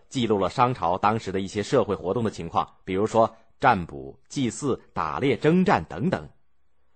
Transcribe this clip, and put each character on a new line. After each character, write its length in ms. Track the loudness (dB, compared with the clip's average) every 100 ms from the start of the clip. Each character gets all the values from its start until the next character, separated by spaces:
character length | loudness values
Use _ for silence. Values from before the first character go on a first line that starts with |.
| -8
记 180 | -2 2
录 100 | 2
了 100 | 2
商 240 | 2 0 2
朝 200 | -2 2
当 240 | 2 0
时 120 | -2
的 80 | -6
一 80 | -4
些 160 | -4
社 200 | 0 2
会 120 | 2 -2
活 180 | -2
动 100 | -2
的 60 | -2
情 180 | -6 -4
况， 280 | -2 -4 _ -4
比 80 |
如 140 | -2 2
说 280 | 4 2 0 _ 0
占 220 | 2 2 -2
卜、 340 | -12 -14 -18 -10
祭 220 | -4 -2
祀、 280 | -2 -4 -4 -6
打 300 | -6 -4 -2
猎、 160 | -2 2
征 260 | 2 4
战 180 | 4 0 -2
等 240 | -6 -4
等。 180 | -4 -8 _ _ _ _ _ _